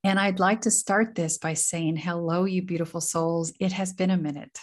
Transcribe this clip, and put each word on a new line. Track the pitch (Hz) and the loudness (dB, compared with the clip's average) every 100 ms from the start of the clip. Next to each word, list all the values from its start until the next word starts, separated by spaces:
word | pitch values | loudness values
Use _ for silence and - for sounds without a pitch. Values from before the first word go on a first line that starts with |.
And | 196 190 | 2 2
I'd | 196 190 | 2 4
like | 190 220 | 2 4
to | 226 | 2
start | - - 202 220 - | 0 2 2 2 -2
this | 160 - | -4 -2
by | 160 | -4
saying, | 160 - 170 165 160 | -2 -2 0 0 0
hello, | 170 170 165 175 | -2 -2 0 2
you | 190 185 | 2 0
beautiful | 185 165 160 170 | -2 -4 -2 -4
souls. | - 165 165 170 165 - | -2 0 0 0 -4 -2
It | 190 | -2
has | 185 185 | -2 -6
been | 185 185 | -2 0
a | 185 | 2
minute. | 151 143 - - | 0 -6 -12 -18